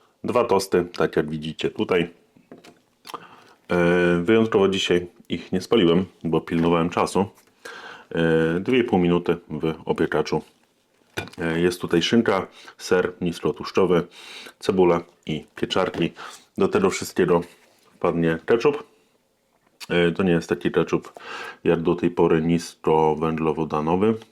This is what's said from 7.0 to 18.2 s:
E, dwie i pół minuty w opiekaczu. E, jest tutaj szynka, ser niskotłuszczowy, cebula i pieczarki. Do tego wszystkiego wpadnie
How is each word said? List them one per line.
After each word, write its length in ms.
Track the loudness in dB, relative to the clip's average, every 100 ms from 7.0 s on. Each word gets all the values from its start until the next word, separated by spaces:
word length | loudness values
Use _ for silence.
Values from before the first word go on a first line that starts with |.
| -2 0 -2 -6 _ _ -20 -18 -18 -20 -8 -2
E, 440 | 2 2 2 -2
dwie 200 | 0 0
i 40 |
pół 160 | 2 2
minuty 380 | 2 2 0 -2 -4
w 240 | -6 -4 -4 -6
opiekaczu. 560 | -2 0 0 -2 -4 -6 _ _ _ _ _ _ -14 -12 -8
E, 220 | -4 0
jest 220 | 0 0
tutaj 200 | 0 0
szynka, 460 | 2 2 2 0 -4 -12 -20 -18
ser 360 | -2 0 0 -4
niskotłuszczowy, 840 | -6 -4 -4 -6 -4 0 2 2 0 -8 -20 -20 -20 -6
cebula 420 | -2 2 4 2 -2 _ -8
i 200 | -8 -10 -10
pieczarki. 580 | -4 -2 -2 -2 -4 -4 -16 -20 _ -2
Do 100 | 0
tego 220 | 2 0
wszystkiego 520 | 0 -4 0 2 2 0 -10 _ _ _ _
wpadnie 420 | -4 0